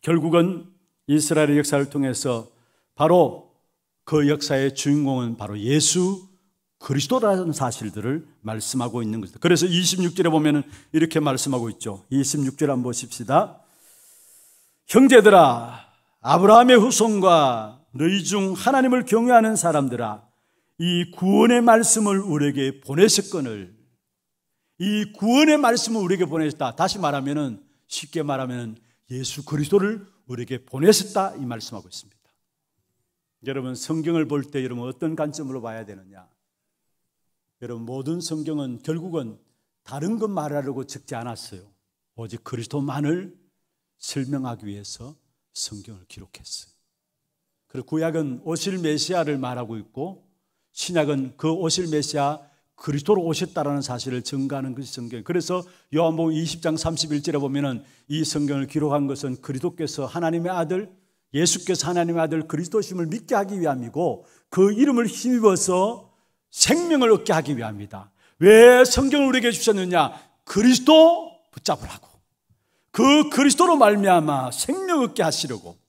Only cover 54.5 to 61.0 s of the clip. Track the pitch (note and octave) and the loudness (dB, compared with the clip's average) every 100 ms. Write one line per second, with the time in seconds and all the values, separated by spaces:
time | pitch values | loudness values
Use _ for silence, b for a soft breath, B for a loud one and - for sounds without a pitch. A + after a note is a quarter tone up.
54.5 | C#3 C3 B2 C3 - A#2+ A#2+ G#2+ F3 E3 | -6 -8 -10 -12 -12 -12 -14 -6 -4 -4
55.5 | F3+ F3+ b b D3+ E3 D#3+ E3 D#3 D#3+ | -6 -8 b b 0 0 0 -2 -2 -6
56.5 | - E3+ D#3 E3+ E3 E3 D3 D3 D3 C#3 | -6 -6 -4 -6 -6 -4 -4 -4 -4 -4
57.5 | C#3 C#3 A#2+ b b b D3+ D3+ D#3 D3 | -4 -4 -6 b b b -6 -4 -4 -4
58.5 | C#3 C3+ D#3 D3 D3 C#3 C#3 C#3 B2+ - | -4 -4 -4 -2 0 -2 -6 -8 -10 -10
59.5 | C3 F3 E3+ D3+ - C3 E3 E3 E3+ E3+ | -6 -6 -6 -10 -8 -8 -4 -4 -2 -4
60.5 | F3 E3 F#3 G#3+ _ | -4 -4 -4 -6 _